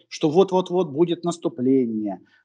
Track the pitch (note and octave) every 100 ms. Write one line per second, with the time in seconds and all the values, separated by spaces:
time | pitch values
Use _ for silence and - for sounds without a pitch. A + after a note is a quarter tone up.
0 | _ - D#3+ D#3+ F#3+ F#3 F#3 F3 E3 C#3
1 | F3 E3+ F3 E3 E3 - B2 C3+ A#2+ A2
2 | G#2 F#2 _ _